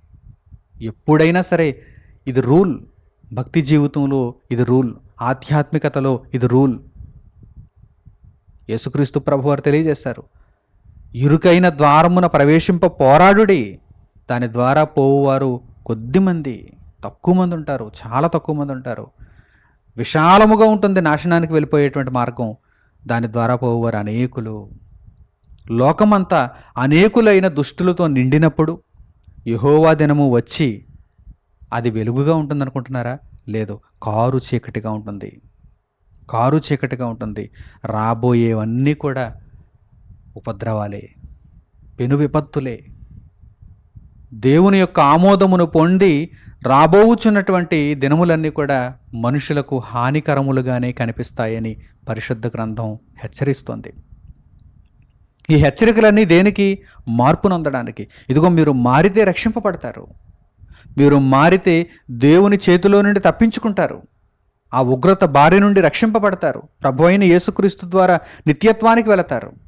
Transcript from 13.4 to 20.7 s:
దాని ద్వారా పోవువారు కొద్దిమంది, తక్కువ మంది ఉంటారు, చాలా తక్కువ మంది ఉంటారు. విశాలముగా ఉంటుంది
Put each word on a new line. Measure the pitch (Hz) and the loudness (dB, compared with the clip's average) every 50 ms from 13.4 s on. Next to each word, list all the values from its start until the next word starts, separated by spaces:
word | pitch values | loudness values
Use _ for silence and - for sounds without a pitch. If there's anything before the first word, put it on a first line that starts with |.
| 220 202 190 139 107 98 - - _ _ _ _ _ _ _ _ _ - | 4 4 2 0 -2 -6 -10 -18 _ _ _ _ _ _ _ _ _ -8
దాని | 123 120 123 113 | -6 -6 -6 -4
ద్వారా | 110 120 123 131 143 151 156 | -2 0 0 2 2 2 0
పోవువారు | 151 - 147 135 139 139 139 139 135 135 135 139 131 123 127 - - _ _ _ | 0 0 0 2 2 2 2 2 0 0 0 -2 -4 -6 -8 -12 -20 _ _ _
కొద్దిమంది, | - 117 110 113 123 135 190 190 185 175 160 143 139 113 - - - - _ - - _ _ - | -10 -10 -8 -6 -2 -2 0 0 0 -2 -4 -8 -10 -12 -12 -16 -20 -20 _ -20 -20 _ _ -16
తక్కువ | 101 - _ - 180 185 | -16 -16 _ -2 0 0
మంది | 185 180 175 170 | 0 0 -2 -4
ఉంటారు, | 160 147 151 139 127 110 107 - - - | -8 -8 -8 -8 -8 -10 -14 -18 -18 -14
చాలా | 113 117 135 156 165 | -8 -4 -2 -2 -2
తక్కువ | 170 156 - - 151 | -2 -4 -6 -6 -8
మంది | 147 143 139 | -6 -8 -8
ఉంటారు. | 135 127 131 127 113 - - - _ _ - - _ _ _ _ _ _ _ _ _ _ _ _ _ | -10 -12 -12 -12 -12 -12 -14 -18 _ _ -20 -20 _ _ _ _ _ _ _ _ _ _ _ _ _
విశాలముగా | 117 117 - - 156 156 175 190 208 214 214 220 214 220 | -10 -8 -4 0 2 4 6 6 6 6 4 4 4 4
ఉంటుంది | 220 | 2